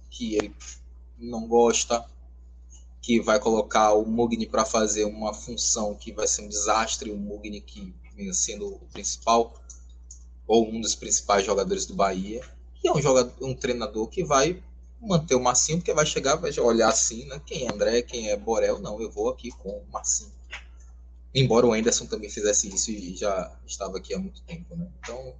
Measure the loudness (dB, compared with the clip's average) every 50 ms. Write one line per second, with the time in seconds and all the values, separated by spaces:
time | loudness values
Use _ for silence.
0 | -20 -18 -12 -8 -6 -2 -2 -2 -2 -4 -8 -16 -18 -18 -18 -18 -20 -20 -20 -20
1 | -20 -20 -18 -16 -12 -10 -8 -8 -2 2 4 6 6 6 4 2 0 0 -2 -2
2 | -4 -8 -16 -20 -20 -20 -20 -20 -20 -20 -20 -20 -20 -20 -20 -20 -20 -20 -20 -8
3 | 0 2 2 4 4 4 4 4 4 4 2 2 2 2 4 4 6 6 6 4
4 | 4 2 2 2 2 2 0 -2 -2 -2 0 0 0 2 2 2 2 2 2 0
5 | 0 -2 -2 -4 -6 -6 -6 -6 -10 -12 -8 -4 -2 -2 0 0 -2 -4 -4 -8
6 | -10 -12 -6 -4 -2 -2 -2 -2 -6 -8 -6 -4 0 0 2 2 0 0 -4 -6
7 | -6 -8 -8 -8 -8 -8 -10 -10 -10 -12 -12 -12 -14 -16 -16 -14 -14 -14 -16 -18
8 | -20 -20 -14 -12 -8 -4 -2 -2 -2 -4 -4 -8 -8 -10 -10 -12 -16 -16 -14 -10
9 | -8 -8 -8 -4 0 2 4 4 2 0 -4 -14 -20 -20 -20 -20 -20 -20 -20 -20
10 | -20 -20 -20 -20 -20 -20 -20 -14 0 4 6 6 6 4 0 -4 -4 -4 -4 -4
11 | -4 -2 -2 -2 2 2 2 4 4 4 2 2 2 0 0 -2 -4 -4 0 2
12 | 2 2 2 -2 -4 -6 -8 -10 -10 -12 -18 -20 -20 -20 -6 -2 0 2 2 4
13 | 4 6 6 6 4 2 -2 -6 -6 -6 -4 -4 -2 -2 -2 -2 -4 -4 -4 -4
14 | -4 -2 -2 -4 0 2 4 4 4 2 0 -4 -10 -18 -20 -20 -20 -20 -20 -12
15 | -2 2 2 2 4 4 2 4 4 4 4 4 2 2 0 0 0 0 2 2
16 | 2 2 0 0 2 2 0 0 0 -2 0 2 2 4 6 6 6 4 4 4
17 | 0 0 -2 -6 -10 -12 -12 -14 -10 -8 -6 -4 -4 -4 -2 0 0 2 2 2
18 | 0 -2 -6 -6 -4 -4 -4 -4 -2 -2 0 2 2 0 0 -2 -6 -8 -8 -8
19 | -8 -8 -4 -2 -2 -2 -2 -4 -8 -14 -14 -12 -12 -12 -12 -12 -12 -12 -12 -6
20 | -4 -4 -4 -4 -6 -10 -16 -20 -18 -18 -16 -18 -18 -20 -20 -20 -20 -20 -20 -20
21 | -20 -20 -20 -20 -20 -4 0 2 2 4 6 6 6 6 4 4 2 2 0 0
22 | -2 -6 -8 -8 -8 -10 -8 -2 0 2 2 2 0 -2 -4 -4 -4 -4 -6 -8
23 | -10 -10 -8 -6 -4 -2 -2 -2 -4 -8 -10 -16 -16 -14 -10 -8 -8 -8 -8 -10
24 | -8 -6 -6 -6 -6 -8 -10 -14 -16 -14 -14 -14 -14 -12 -10 -10 -10 -10 -12 -14
25 | -14 -12 -12 -12 -12 -14 -16 -18